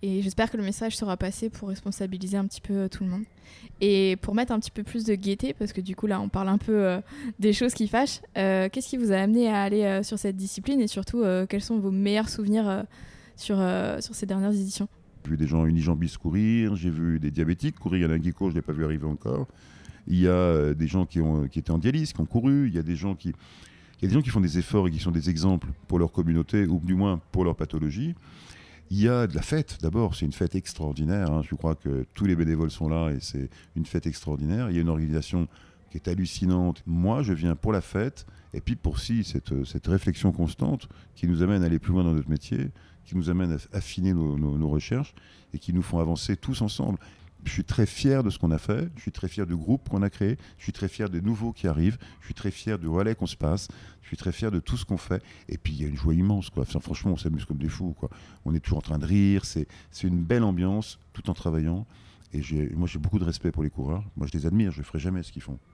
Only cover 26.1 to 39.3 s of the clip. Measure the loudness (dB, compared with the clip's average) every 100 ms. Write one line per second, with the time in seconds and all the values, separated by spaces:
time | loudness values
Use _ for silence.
26.1 | 2 2 2 2 2 2 2 2 2 2
27.1 | 0 -2 0 0 0 -2 -2 -2 -2 -4
28.1 | -6 -12 -20 -20 -20 -20 -20 -6 2 4
29.1 | 4 2 0 0 -2 -2 -2 -2 2 0
30.1 | 0 -4 -2 -2 -2 -6 -6 -6 -2 0
31.1 | 0 0 0 -2 -2 -2 -2 -2 -4 -4
32.1 | -2 2 2 2 2 0 -2 -2 0 0
33.1 | -2 -6 -6 -8 -10 -12 -6 -4 -2 -4
34.1 | -6 -4 -2 -2 -2 0 0 2 2 0
35.1 | -2 -2 -2 -2 -6 -20 -20 -14 -8 -4
36.1 | -2 -2 0 2 4 2 -2 -2 0 2
37.1 | 2 2 2 2 0 0 0 0 -2 -2
38.1 | -6 -20 -20 -12 -8 -4 -2 -2 -2 -2
39.1 | -2 0